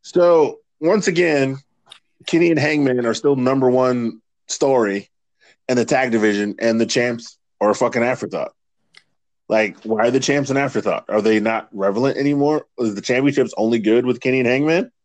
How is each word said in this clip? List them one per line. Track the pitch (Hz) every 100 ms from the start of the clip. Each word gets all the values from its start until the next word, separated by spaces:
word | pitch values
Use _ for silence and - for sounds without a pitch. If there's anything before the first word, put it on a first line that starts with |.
So | - 175 175 165 135 - _ _
once | 156 208 196
again, | 170 175 147 135 135 _ _ _ - _ _ -
Kenny | 165 175
and | 156
Hangman | 151 151 139 123
are | 117
still | 110 143 135
number | 127 135 131
one | 127 127 123 117 - _ _ -
story | - 143 131 104 98 98 _ _ _ _ _ -
in | 127
the |
tag | 113 135 131
division, | 113 107 101 104 98
and | 117 113
the | 113
champs | 131 120 117 - _ _ _
are | 104
a |
fucking | - - 127
afterthought. | 120 127 101 - - _ _ _ _ _ _ _ _ _ -
Like, | 107 107 -
why | 110 110 117
are |
the | 131
champs | 131 143 135
an | 139
afterthought? | 139 113 98 80 -
Are | 107
they | 107 110
not | 107 110 -
relevant | 104 98 101 135 -
anymore? | 139 143 143 151 - -
Is | 117
the | 101
championships | - 127 143 143 117 -
only | 113 117
good | 104 117 127
with | 120
Kenny | 127 131
and | 120
Hangman? | 131 151 165 - _